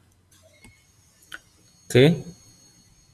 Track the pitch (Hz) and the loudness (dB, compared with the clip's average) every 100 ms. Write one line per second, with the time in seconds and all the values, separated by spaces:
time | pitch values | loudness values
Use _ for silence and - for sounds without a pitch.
0 | _ _ _ _ _ _ - _ _ _ | _ _ _ _ _ _ -20 _ _ _
1 | _ _ _ - _ _ _ _ - 123 | _ _ _ -20 _ _ _ _ -2 2
2 | 143 165 - - - - _ _ _ _ | 2 0 -8 -20 -20 -20 _ _ _ _
3 | _ | _